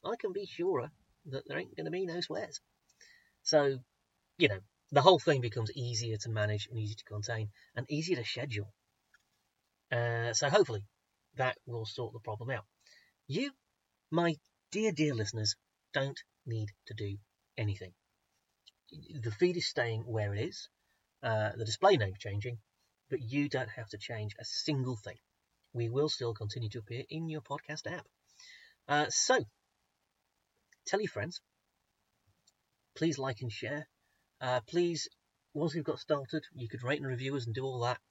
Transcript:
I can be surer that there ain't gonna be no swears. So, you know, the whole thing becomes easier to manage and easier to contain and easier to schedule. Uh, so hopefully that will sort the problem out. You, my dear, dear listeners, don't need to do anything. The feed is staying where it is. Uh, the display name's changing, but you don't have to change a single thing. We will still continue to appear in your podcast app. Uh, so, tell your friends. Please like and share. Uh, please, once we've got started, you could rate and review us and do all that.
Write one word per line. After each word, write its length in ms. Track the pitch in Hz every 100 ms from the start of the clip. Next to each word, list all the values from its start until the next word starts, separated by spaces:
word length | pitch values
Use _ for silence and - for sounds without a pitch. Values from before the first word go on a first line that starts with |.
I 100 | 202 233
can 160 | 214
be 140 | 196 196
surer 440 | - 175 156 156 _ _ _ 160
that 160 | 131 -
there 120 | 147
ain't 180 | - -
gonna 140 | 160
be 160 | 175 185
no 140 | 170
swears. 400 | 170 - - - _ _ _ _ - - _ _
So, 360 | - 156 143 131 - _ _ _ _ _
you 100 | 151
know, 120 | 98 - _ _
the 120 | 135
whole 160 | 147 180
thing 240 | - 143
becomes 280 | 120 117 110
easier 440 | - 123 113 117 107
to 120 | 117
manage 360 | 107 107 104 -
and 80 | 117
easier 180 | 107 107
to 80 |
contain 460 | - 104 104 113 107 - - -
and 80 | 127
easier 260 | 151 165 170
to 80 |
schedule. 480 | - - 143 104 101 - _ _ _ _ _ _ _ _ _ _ _
Uh, 400 | 123 120 117 117
so 160 | 113 143
hopefully 360 | 185 170 107 101 _ _ _ _ -
that 220 | 127 127 -
will 180 | 117
sort 280 | 110 - 113
the 80 | 113
problem 300 | - 107 117
out. 140 | 123 - _ - - _ _ _
You, 240 | 151 277 - _ _ _ _ _
my 260 | 160 170 160 _ _ _
dear, 220 | 196 220
dear 220 | 160 156
listeners, 420 | 123 104 110 107 - _ _ _
don't 260 | 143 135 131 - _ -
need 220 | 113 107 - -
to 80 |
do 240 | 107 104 101 _ _ _ -
anything. 360 | 107 98 95 - _ _ _ _ _ _ - _ _
The 400 | 156 - 147 113
feed 260 | 107 180 175
is 120 | -
staying 340 | - 117 110
where 320 | 110 110 104
it 60 | 101
is. 280 | 147 - - _ _ _ _ _
Uh, 280 | 127 110 107 113
the 80 |
display 320 | 110 - 190 180
name's 220 | 101 92
changing, 400 | - 98 117 120 _ _ _ _ _
but 100 | 127
you 280 | 113 139 143
don't 220 | 135 120
have 180 | - 110
to 80 | 104
change 360 | - 117 107 -
a 60 |
single 520 | - - - 143 127 113
thing. 220 | - - _ _ _ _ _
We 160 | 120 117
will 180 | 123 151
still 240 | - 120
continue 380 | 110 107 123 113
to 80 | 110
appear 260 | 104 117 -
in 180 | 160 165
your 140 | 156
podcast 480 | - 147 - 156 -
app. 160 | 175 - _ _ _ - - - _ -
Uh, 180 | 147 151
so, 340 | - - 247 107 _ _ _ _ _ _ _ _ _ _ _ _ _ -
tell 140 | 196
your 100 | 208
friends. 300 | - 113 - _ _ _ _ _ _ _ _ _ _ _ _ _ _ _
Please 240 | - 165 135
like 240 | 135 123
and 100 | 123
share. 340 | 107 117 147 151 _ _ _ _ _
Uh, 200 | 127 127 -
please, 400 | 170 175 165 - _ _ _ _
once 220 | 147 160
we've 100 | 156
got 140 | 151 135
started, 440 | - 147 135 156 -
you 140 | - 117
could 140 | 120
rate 180 | 123 143
and 80 | 139
review 280 | 123 135 139
us 100 | 117
and 80 |
do 100 | 113
all 160 | 131 127
that. 180 | 120 123 _